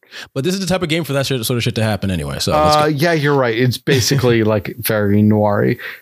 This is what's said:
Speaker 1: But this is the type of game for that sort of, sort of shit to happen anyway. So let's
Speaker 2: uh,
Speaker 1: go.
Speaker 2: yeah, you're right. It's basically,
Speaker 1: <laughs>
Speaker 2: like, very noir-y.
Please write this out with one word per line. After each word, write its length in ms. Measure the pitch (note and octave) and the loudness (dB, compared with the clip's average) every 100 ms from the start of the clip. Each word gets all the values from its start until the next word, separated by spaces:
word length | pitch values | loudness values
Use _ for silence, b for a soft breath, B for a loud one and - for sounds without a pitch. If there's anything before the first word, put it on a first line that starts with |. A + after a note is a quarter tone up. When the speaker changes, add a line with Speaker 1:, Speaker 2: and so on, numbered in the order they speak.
| B B B | B B B
Speaker 1:
But 120 | C3+ D#3 | -6 -4
this 80 | |
is 80 | G3 | -4
the 40 | F3+ | -4
type 160 | F#3 | -4
of 60 | F3+ | -2
game 140 | E3+ | -4
for 80 | C#3+ | -2
that 120 | C#3 C3 | -4 -2
sort 160 | C3 | -4
of, 40 | A2 | -2
sort 120 | A#2+ | -2
of 60 | |
shit 120 | A#2 A2+ | -2 -2
to 80 | |
happen 260 | A2 G2+ G2 | -2 -2 -2
anyway. 300 | F2+ C#2+ C2+ | -4 -4 -4
So 140 | - | -2
let's 220 | D3+ D3+ D3+ | 0 2 2
Speaker 2:
uh, 40 | |
Speaker 1:
go. 40 | D3+ | 2
Speaker 2:
yeah, 240 | C#3+ E3+ | 0 0
you're 220 | E3 C#3+ C#3+ | 2 2 2
right. 200 | A#2+ A2 | 2 2
It's 200 | B2+ - | 0 0
basically, 640 | - C3 - C#3 B2 A#2 | 0 0 2 2 2 2
Speaker 1:
<laughs> 20 | G#2+ | 2
Speaker 2:
like, 300 | G#2+ - - | 0 -2 -8
very 440 | G#2 G#2+ G#2 G#2 | -2 0 2 4
noir-y. 560 | G#2+ G#2+ G#2 G#2 B2+ B2 B B | 4 4 2 2 0 -2 B B